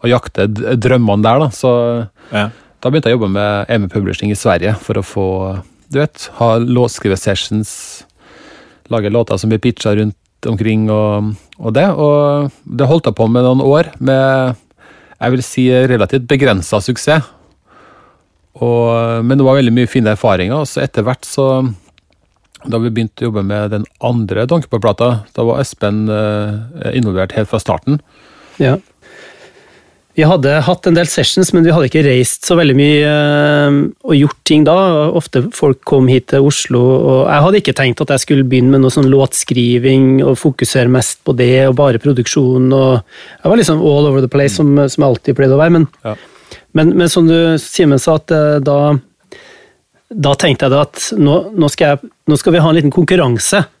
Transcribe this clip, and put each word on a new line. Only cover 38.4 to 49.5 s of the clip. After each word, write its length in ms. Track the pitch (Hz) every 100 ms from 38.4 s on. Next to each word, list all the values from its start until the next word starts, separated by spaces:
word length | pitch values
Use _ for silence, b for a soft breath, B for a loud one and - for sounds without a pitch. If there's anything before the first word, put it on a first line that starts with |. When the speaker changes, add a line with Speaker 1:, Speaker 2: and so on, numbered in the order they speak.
| 131
Speaker 3:
begynne 240 | 127 131
med 80 | 139
noe 140 | 131
sånn 160 | 127 135
låtskriving 1120 | 139 135 - - 127 120 120 127 135 131 135
og 140 | 139 131
fokusere 480 | 156 131 127 135 120
mest 320 | 127 113 - -
på 80 | 127
det, 300 | 123 131 135
og 80 | 127
bare 180 | 143 117
produksjon, 720 | 143 127 117 - 127 127 131
og 220 | 135 135 123 - B B B
jeg 100 | -
var 80 | 220
liksom 240 | 202 156
all 240 | 165 143 147
over 160 | 135
the 80 | 131
place, 240 | 143 139 104
som, 160 | 151 143 139
som 160 | -
jeg 60 | 143
alltid 260 | 117 - 127
pleide 220 | 139 135
å 20 |
være, 160 | 160 170
men, 100 | 156 _
Speaker 1:
Ja. 160 | 113 107 B B B B B
Speaker 3:
men, 240 | 160 156 180
men 160 | 170
som 160 | 180 165
du, 80 | 165 165 160
Simen, 400 | - - 165 139
sa, 160 | - 156
at, 160 | -
eh, 240 | 160 151 147
da, 320 | 139 143 147 143 - _ _ B B